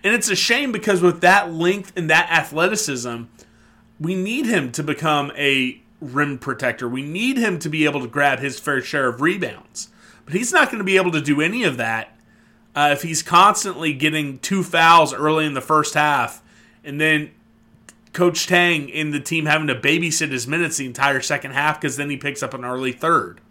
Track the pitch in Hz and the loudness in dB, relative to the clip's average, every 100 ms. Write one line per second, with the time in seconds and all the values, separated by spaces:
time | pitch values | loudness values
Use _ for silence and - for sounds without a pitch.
0 | 196 226 - 190 - 233 277 208 214 190 | 0 0 0 0 2 0 0 -4 0 4
1 | 175 160 175 196 175 165 175 202 190 - | 4 4 4 4 2 0 0 0 -4 -6
2 | 160 160 170 165 - 147 180 214 - 131 | 2 2 4 0 0 0 0 0 -4 -6
3 | 120 117 117 _ - _ _ _ _ _ | -6 -10 -12 _ -20 _ _ _ _ _
4 | 156 185 190 247 247 214 131 120 147 143 | -6 -4 -4 -4 0 0 -2 -6 -4 -2
5 | 160 151 143 - 143 139 127 - _ _ | 0 0 -2 -2 2 2 0 -6 _ _
6 | 147 127 147 139 - 123 127 113 123 127 | -8 -2 -2 -2 -6 -4 -2 -2 -6 -6
7 | 143 170 247 269 226 175 160 156 151 143 | -6 -4 -2 0 0 -2 -4 0 0 0
8 | 123 143 143 127 139 127 - 139 127 151 | -6 0 0 0 -4 -6 -4 -4 -2 -2
9 | 131 117 156 196 147 98 - - - _ | -2 0 0 0 -6 -10 -18 -16 -16 _
10 | - - - 165 247 349 294 226 190 190 | -20 -20 -6 -4 0 2 2 0 2 2
11 | 185 160 139 147 160 226 208 123 113 113 | 2 0 0 2 2 0 -2 -2 -4 -4
12 | 110 _ _ _ _ _ _ - 147 143 | -6 _ _ _ _ _ _ 0 2 2
13 | 170 156 - 175 196 202 202 180 160 135 | -2 -6 4 6 8 4 -4 -4 -4 0
14 | 151 156 147 135 - 196 180 165 165 170 | 0 0 -6 -8 -4 -2 0 4 8 8
15 | 156 - 151 156 151 139 127 156 151 151 | 6 2 0 2 0 -4 0 2 2 2
16 | 151 139 113 - _ _ _ _ - 143 | 2 2 -2 -6 _ _ _ _ -12 -2
17 | 156 151 151 _ _ _ _ _ - _ | 2 2 0 _ _ _ _ _ -20 _
18 | _ - 175 160 - 180 175 165 139 151 | _ 0 2 2 0 2 4 2 -4 -6
19 | 156 147 127 165 151 156 151 120 143 165 | -4 -4 -4 -2 0 0 0 -2 0 0
20 | 170 - 156 131 117 156 165 - 131 120 | 0 -2 -2 -4 -4 -2 -2 -4 -8 0
21 | 139 135 - 143 135 135 151 151 147 123 | 0 2 -2 -4 -4 -2 -2 -2 -4 -4
22 | 143 139 143 143 127 131 123 127 131 120 | -6 -6 -8 -6 -8 -8 -8 -6 -6 -4
23 | 160 165 101 - _ | 0 0 0 -14 _